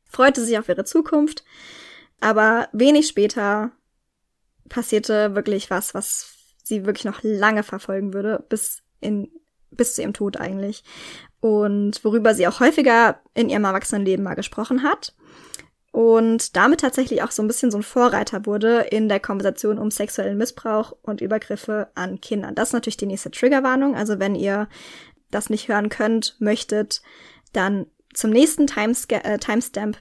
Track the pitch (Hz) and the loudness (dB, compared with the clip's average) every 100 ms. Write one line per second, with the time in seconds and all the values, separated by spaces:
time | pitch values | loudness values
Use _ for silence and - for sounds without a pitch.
0 | _ - 269 269 233 220 226 175 - 320 | _ 2 2 4 -2 -2 -2 -4 0 0
1 | 311 302 302 - - - - - - - | 2 0 0 -4 -18 -20 -20 -20 -20 -20
2 | _ _ 214 214 220 233 - 214 262 294 | _ _ 0 4 4 2 -2 4 6 6
3 | 302 - 208 - 202 208 233 - _ _ | 4 0 0 0 0 0 -2 -8 _ _
4 | _ _ _ _ _ _ _ 247 233 214 | _ _ _ _ _ _ _ -10 -2 -2
5 | 220 214 208 202 208 202 - 180 - 190 | 2 0 2 0 -2 -4 -2 -4 -4 -6
6 | 208 - - - _ _ - 214 190 196 | -6 -6 -8 -20 _ _ -6 -4 -2 -4
7 | 208 - 220 202 208 214 208 196 - 190 | -6 -4 -4 2 2 2 -4 -10 -6 -6
8 | 202 196 208 220 - 220 - - _ _ | -4 -4 -4 -4 -4 -4 -4 -8 _ _
9 | - 208 202 330 _ _ _ - 240 - | -6 -4 -6 -14 _ _ _ -4 -2 -2
10 | 208 - 202 - 185 196 202 - - - | -6 -6 -8 -6 -8 -8 -8 -10 -18 -20
11 | - - - _ 226 208 208 202 202 - | -20 -20 -20 _ 0 2 2 0 -2 -2
12 | 214 226 220 214 175 - 262 311 254 233 | 0 4 4 4 2 4 4 6 6 6
13 | 226 - _ - 226 202 196 190 - 208 | 6 4 _ -2 0 2 0 -2 -2 -2
14 | 196 190 190 180 202 - 226 254 285 - | 0 0 -2 -6 -8 -8 -2 0 0 -2
15 | - - - - - - _ _ _ 226 | -6 -18 -20 -20 -18 -20 _ _ _ 2
16 | 226 226 226 226 - 180 226 320 254 262 | 6 6 4 2 0 2 4 4 2 0
17 | 254 214 - - 214 - 247 208 214 254 | -2 -2 -2 -2 -2 0 0 0 -2 2
18 | 240 196 208 220 208 208 220 240 - 220 | 2 2 -4 -6 -4 0 2 2 2 0
19 | 220 202 - 196 196 185 214 214 214 - | 2 0 -2 -2 -2 0 -2 -2 -2 -4
20 | 208 - 196 202 240 - 226 214 220 - | -4 -4 -4 -2 -4 -6 -4 -2 -4 -10
21 | - 208 190 214 - 208 - 214 - - | -10 -8 -4 -4 -4 -10 -6 -6 -8 -8
22 | 185 196 - 208 - - 220 240 226 - | -10 -10 -6 -6 -4 -4 -2 -2 -4 -6
23 | 202 196 - - 247 277 262 262 277 254 | -8 -8 -10 0 2 4 2 2 2 0
24 | 214 202 196 202 196 202 208 - - - | -2 -2 -2 0 -2 -2 -4 -10 -20 -20
25 | - _ _ 208 - 214 - 208 208 - | -20 _ _ -6 -4 -6 -2 -2 -2 -2
26 | 220 226 - - 208 214 - 214 214 - | 0 0 -2 -2 -2 -2 -2 -4 -2 -6
27 | - - - - _ - 190 202 - _ | -10 -20 -20 -20 _ -2 0 -2 -6 _
28 | _ - 220 226 311 311 285 - 214 240 | _ -4 2 6 6 4 0 0 -2 -2
29 | - 214 - 208 - 220 - 196 214 - | -2 -4 -2 -4 -2 -2 -4 -6 -6 -8